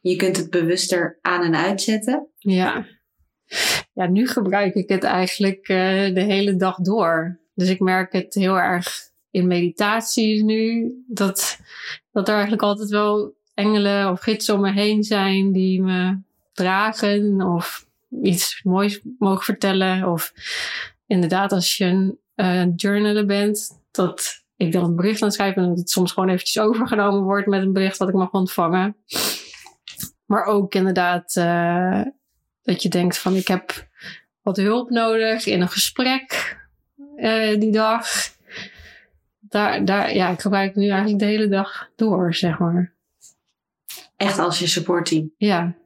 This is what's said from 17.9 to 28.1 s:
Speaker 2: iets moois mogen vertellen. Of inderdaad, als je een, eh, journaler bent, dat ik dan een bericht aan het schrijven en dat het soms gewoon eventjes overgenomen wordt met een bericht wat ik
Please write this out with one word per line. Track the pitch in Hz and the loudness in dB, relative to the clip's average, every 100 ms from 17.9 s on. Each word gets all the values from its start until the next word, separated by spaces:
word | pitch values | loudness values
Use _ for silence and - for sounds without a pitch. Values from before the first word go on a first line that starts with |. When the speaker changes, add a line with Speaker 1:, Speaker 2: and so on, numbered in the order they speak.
| _ _ 247 | _ _ -2
Speaker 2:
iets | 208 180 - - | 0 0 -2 -4
moois | 190 185 202 202 - - | 0 2 0 -2 -12 -2
mogen | 196 190 | 0 0
vertellen. | - 185 202 190 190 185 185 | -2 -2 0 2 0 0 -2
Of | 170 - - - - - - - _ _ | -2 -6 -12 -10 -8 -8 -10 -12 _ _
inderdaad, | 190 175 185 196 | 0 2 2 0
als | 202 175 - | 0 0 0
je | |
een, | 185 190 190 - _ | 0 2 0 -2 _
eh, | - 190 180 180 175 | -4 0 2 0 0
journaler | 196 202 208 208 208 | 0 0 2 2 2
bent, | 202 208 208 - - _ | 0 0 -2 -6 -14 _
dat | - 180 - - - _ _ | -2 -2 0 -10 -10 _ _
ik | 170 | 0
dan | 175 | 2
een | 175 170 | 2 2
bericht | 185 214 | 0 0
aan | 208 | 0
het | 208 | 0
schrijven | 196 190 | -2 0
en | 180 | 0
dat | 175 | 0
het | 175 | -2
soms | - 180 | 0 0
gewoon | - 190 | 0 0
eventjes | 185 - - | 0 -2 0
overgenomen | 214 220 - 214 202 202 | 2 2 0 0 2 2
wordt | 190 196 196 | 0 0 0
met | 196 | 0
een | 190 | 2
bericht | 190 190 190 | 2 0 0
wat | |
ik | 190 | 0